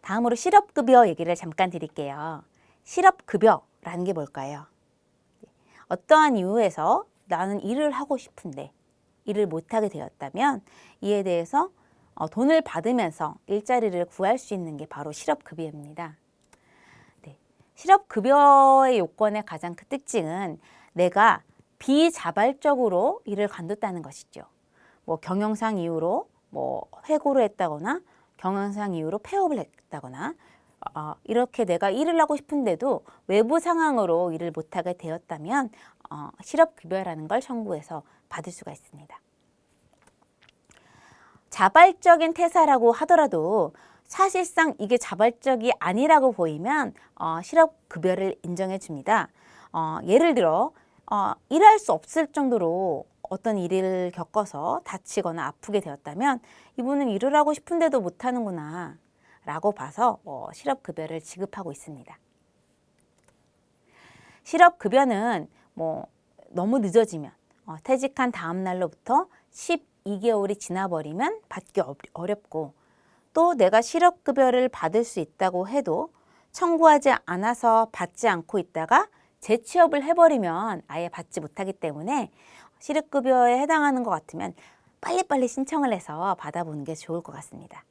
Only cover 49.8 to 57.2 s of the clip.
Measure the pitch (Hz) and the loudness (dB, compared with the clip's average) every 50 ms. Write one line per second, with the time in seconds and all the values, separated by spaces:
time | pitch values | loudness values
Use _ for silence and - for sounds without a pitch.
49.8 | 160 156 160 170 - 170 - 381 330 339 277 247 185 160 156 180 240 311 _ _ | -6 -4 -6 -8 -2 2 2 4 4 4 2 2 2 2 2 2 0 -2 _ _
50.8 | _ _ _ _ _ - - 208 190 - - _ _ _ 262 330 403 427 427 415 | _ _ _ _ _ -6 -4 -4 -2 -4 -6 _ _ _ 2 8 8 8 8 8
51.8 | 415 - 175 160 - - - 320 320 285 _ 302 277 262 240 214 175 165 170 180 | 2 -2 -2 -2 -2 -4 -2 -2 -2 -2 _ -4 -2 0 0 0 0 -2 -2 -2
52.8 | 190 185 151 131 - _ _ _ - - 190 185 - 233 214 196 175 175 185 190 | -2 -2 -4 -4 -8 _ _ _ -12 -10 -10 -6 -4 -4 -2 -2 -2 -2 -2 0
53.8 | 190 185 190 185 180 180 180 175 170 _ - 214 208 190 - 143 151 202 127 - | 0 0 -2 -2 -4 -6 -6 -10 -12 _ -4 -4 -4 -4 -8 -6 -4 -4 -4 -4
54.8 | - - - 185 _ - - 208 180 175 165 165 139 139 - _ - - 202 202 | -6 -10 -12 -12 _ -6 -6 -4 -4 -4 -6 -6 -8 -8 -10 _ -12 -4 -4 -4
55.8 | 190 165 143 - _ 151 147 185 247 285 262 240 _ - - - _ _ _ - | -4 -4 -14 -14 _ -14 -8 -2 0 0 -2 -2 _ -20 -20 -20 _ _ _ -6
56.8 | 240 254 285 285 285 240 202 202 | -4 -2 -2 -2 -2 -2 -2 -2